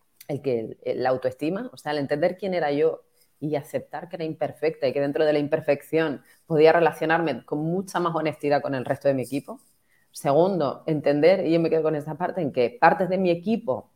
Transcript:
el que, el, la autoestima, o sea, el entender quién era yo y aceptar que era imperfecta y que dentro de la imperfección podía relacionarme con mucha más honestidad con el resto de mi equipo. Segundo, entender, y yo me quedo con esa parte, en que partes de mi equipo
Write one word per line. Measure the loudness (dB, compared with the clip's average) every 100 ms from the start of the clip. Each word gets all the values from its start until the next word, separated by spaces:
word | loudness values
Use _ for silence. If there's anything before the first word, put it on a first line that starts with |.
| _ _ -10
el | -6
que, | -2 -2 -4 -10
el, | -6 -2
la | -2
autoestima, | 0 -2 -4 -6 -6 -8
o | -12
sea, | -8
el | -6
entender | -4 0 -2 -2
quién | -6
era | -2 -2
yo | 0 0 -2 _ _ _ _
y | -6 -6
aceptar | -6 -10 -10 -14 -12
que | -8
era |
imperfecta | -8 -6 -6 -2 -4 -2 -2
y |
que | 0
dentro | -2 0
de | 2
la | 2
imperfección | 0 -2 0 -2 0 0 0 -4 _ _ -2
podía | 6 6
relacionarme | 6 4 2 0 0 0 -4
con | -6 -4
mucha | -2 -4 -4 -2
más | -2
honestidad | -2 -4 -2 0 0
con | 0
el | -4
resto | -2 -2 0
de |
mi | 0
equipo. | -2 -6 -8 -14 _ _ _ _ _
Segundo, | -6 2 4 4 2 -2 -4 -4
entender, | -2 2 4 6 4 4
y |
yo | 2
me | 2
quedo | 2
con | 0 -2
esa | -4
parte, | -6 -6 -4
en | -4
que | 0 0 4
partes | 4 4 0
de | 0
mi | 0
equipo | 0 0 -4 -2 -6 -8